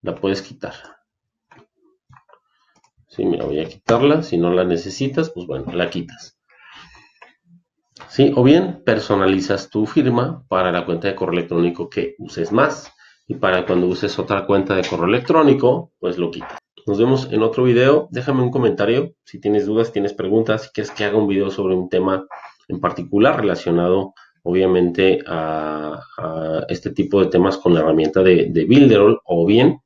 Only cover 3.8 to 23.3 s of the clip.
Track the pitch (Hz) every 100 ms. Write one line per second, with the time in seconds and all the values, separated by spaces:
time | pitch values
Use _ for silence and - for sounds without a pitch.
3.8 | - 117 139 156 165 87 85 92 90 85
4.8 | 95 - 139 139 160 - 85 67 - 87
5.8 | 87 87 - - - _ _ _ - -
6.8 | - - _ _ - _ _ - _ _
7.8 | _ _ - - 139 143 127 156 185 -
8.8 | - 110 - 101 95 95 95 98 - 104
9.8 | 107 - 131 120 131 165 _ 92 90 87
10.8 | 85 85 98 92 90 87 82 85 87 85
11.8 | 85 - - - 87 - 107 107 147 -
12.8 | - _ _ _ _ 87 95 92 90 90
13.8 | 90 90 98 - 87 98 95 98 95 95
14.8 | 87 82 87 120 - 160 147 127 123 -
15.8 | - _ 90 87 87 - - - _ _
16.8 | - 101 120 135 127 110 113 113 127 120
17.8 | 127 151 147 123 127 131 123 127 117 98
18.8 | 104 123 - _ _ 92 104 104 98 107
19.8 | 113 104 101 - 95 107 113 110 - -
20.8 | 101 - 104 107 104 98 98 95 95 92
21.8 | 92 92 95 95 95 - - _ _ 92
22.8 | 95 - 85 101 120